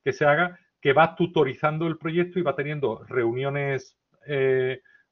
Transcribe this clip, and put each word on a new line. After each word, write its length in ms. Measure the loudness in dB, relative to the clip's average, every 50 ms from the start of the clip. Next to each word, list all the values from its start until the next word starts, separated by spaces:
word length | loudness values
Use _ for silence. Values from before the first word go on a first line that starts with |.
| _
que 80 | -6
se 140 | -2 2 4
haga, 320 | 4 4 4 0 -2 -4 -12 _ _ _ _
que 120 | 0 4
va 220 | 6 6 4 4 2
tutorizando 720 | -2 -4 0 2 0 0 0 0 -2 -2 -2 -2 -2 -4
el 120 | -4 -4 -4
proyecto 400 | -6 -4 -2 -2 -2 -2 -2 -2
y 40 |
va 140 | -2 -2 -2
teniendo 480 | -2 -6 -6 -4 -2 -2 -4 -4 -6 -10 -6
reuniones, 880 | -2 -2 0 0 -2 -2 -4 -4 -4 -4 -4 -4 -4 -6 -8 -12 _ _ _ _ _ _ _
eh, 560 | -6 -2 0 2 2 2 2 0 -2 -4 -8 _ _ _ _ _ _